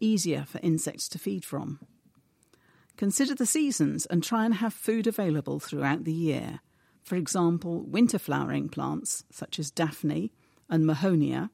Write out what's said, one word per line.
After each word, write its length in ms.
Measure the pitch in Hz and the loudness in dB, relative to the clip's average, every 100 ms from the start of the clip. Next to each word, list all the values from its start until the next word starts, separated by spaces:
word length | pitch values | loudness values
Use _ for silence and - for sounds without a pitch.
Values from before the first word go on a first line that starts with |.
easier 420 | 220 214 165 139 143 | 2 2 2 -2 -4
for 140 | - | -4
insects 460 | 175 160 156 - - | 0 0 0 -6 -8
to 80 | 175 | -8
feed 280 | - 190 - | -6 -6 -6
from. 340 | 139 151 143 - _ _ _ _ _ _ _ _ _ _ - | -8 -8 -10 -14 _ _ _ _ _ _ _ _ _ _ -4
Consider 360 | 202 - 277 | 0 2 0
the 120 | 269 233 | 0 0
seasons 600 | 320 285 - 143 151 - | 2 2 2 0 0 0
and 160 | 175 | 0
try 220 | - 226 | 2 2
and 120 | 220 202 | 2 2
have 180 | 226 | 0
food 340 | - - 226 220 | -2 0 0 2
available 520 | 214 196 151 139 143 | 0 0 0 -2 -4
throughout 440 | - 147 139 143 | -4 -2 0 0
the 100 | 160 | 0
year. 460 | 160 160 131 - - _ _ _ _ | 0 0 0 -4 -10 _ _ _ _
For 140 | - 180 | -4 -2
example, 640 | 156 190 170 170 175 170 | 0 2 2 2 -2 -6
winter 380 | - 165 233 208 | -2 4 4 4
flowering 480 | - 139 139 143 143 | -2 -2 0 -2 -4
plants 560 | - 135 151 - - - | -4 -4 -4 -4 -6 -8
such 260 | - - - | -14 -10 -8
as 140 | 147 | -6
daphne 600 | - 165 - 151 151 214 _ _ _ - | -2 -2 0 -2 -2 -4 _ _ _ 0
and 140 | 165 | 4
mahonia, 680 | 156 151 190 170 139 131 190 | 4 4 4 4 2 0 -4